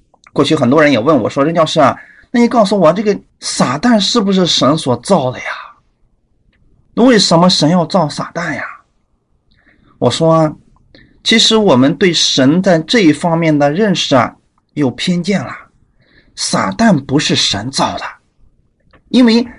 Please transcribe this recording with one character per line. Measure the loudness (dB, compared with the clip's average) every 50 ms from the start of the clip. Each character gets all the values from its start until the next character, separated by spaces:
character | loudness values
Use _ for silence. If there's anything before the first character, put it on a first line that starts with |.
| _ _ _ _ _ _ -4
过 | -2 0
去 | 0 0
很 | 0 2 2
多 | 2 2 0
人 | 0
也 | 0 0
问 | 0 0 0 0
我 | 0 -2
说 | -2 -2 -2
，“任 | 0 0
教 | 0 -2
师 | 0 0 0
啊， | 2 0 0 -2 -8 -20 _ _ _ _
那 | 0 0
你 | 0 2
告 | 2 2 0
诉 | 2 2 2
我， | 2 2 2
这 | 2
个 | 0 -2 -4 -4 -6 _ _ _
撒 | -12 -8 -4 -2 -2 -2 -2 -2
旦 | 0 2 2 2
是 | 2 0 0 0
不 | 0 0
是 | 0 0 0
神 | 0 0 0 0 0 0 0
所 | -2 -2 -4 -4
造 | -2 0 0 0 0 -2
的 | -6 -8
呀？” | -10 -12 -12 -14 -16 -20 -20 _ _ _ _ _ _ _ _ _ _ _ _ _ _ _ _ _ _ _ _ _ _ _ _
那 | 2 2
为 | 4 4 4
什 | 2 2 2 4
么 | 4 2
神 | 2 2 2 2
要 | 2 0 0
造 | 0 0 -2 -2 -2
撒 | -4 -8 -10 -10 -10
旦 | -10 -8 -8 -8
呀？ | -8 -10 -12 -14 -18 _ _ _ _ _ _ _ _ _ _ _ _ _ _ _ _ _ _ _ _ _ _ _ _
我 | -2 -2
说， | 0 2 2 2 4 4 2 0 -2 -6 _ _ _ _ _ _ _ -20 -20 _ _ _ -2
其 | 0 2 2
实 | 2 2 2 2
我 | 2 4 4
们 | 4 4 2 2 0
对 | 0 0 0
神 | 0 -2 -2 0 0 2 2 2 2
在 | 2 2 0 0
这 | 0 0 0 2
一 | 2 2
方 | 2 0 -2 -2 -2 0
面 | 0 0 2 2
的 | 0 0
认 | 0 0 0 0 0
识 | -2 -2 0 0
啊， | 0 0 0 -4 _ _ _ _ _ _ _ _
有 | -4 -4 -4
偏 | -4 -4 -4 -4 -4 -2 -2
见 | -2 -4 -4 -6
了。 | -8 -14 -16 -20 _ _ _ _ _ _ _ _ _ _ _ _ _ _
撒 | -10 -6 -4 -4 -4 -4 -4
旦 | -2 0 2 2 2 2
不 | 0 -2 -2 -2
是 | -2 -2 -2
神 | -2 -2 -2 -4 -6 -6 -8
造 | -6 -4 -4 -4 -4 -8
的， | -12 -14 -16 -20 _ _ _ _ _ _ _ _ _ _ _ _ _ _ _ _ _ _
因 | 0 2 4
为 | 4 4 2 0 -4 -8